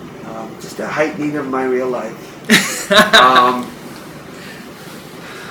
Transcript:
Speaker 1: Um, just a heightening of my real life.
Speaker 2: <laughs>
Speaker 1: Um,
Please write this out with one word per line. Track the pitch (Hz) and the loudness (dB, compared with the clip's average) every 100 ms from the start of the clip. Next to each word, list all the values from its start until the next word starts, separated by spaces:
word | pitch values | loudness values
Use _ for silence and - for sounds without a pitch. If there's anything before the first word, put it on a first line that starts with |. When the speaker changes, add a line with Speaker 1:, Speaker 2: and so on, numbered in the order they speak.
| - - - | -14 -14 -12
Speaker 1:
Um, | 113 110 - | -10 -10 -12
just | - - | -12 -8
a | 107 | -4
heightening | 143 156 - 147 147 | 0 0 0 -2 -2
of | 131 | -2
my | 131 | 0
real | 131 127 127 | 2 2 0
life. | 120 110 - - - - 214 - - - | -2 -4 -10 -14 -8 2 2 2 -4 4
Speaker 2:
<laughs> | |
Speaker 1:
Um, | 202 214 220 - - - - - - - - - - - - - - - - - - - - - - - | 6 8 8 8 8 6 4 -4 -10 -14 -14 -14 -16 -16 -16 -14 -14 -16 -16 -16 -16 -16 -16 -14 -14 -14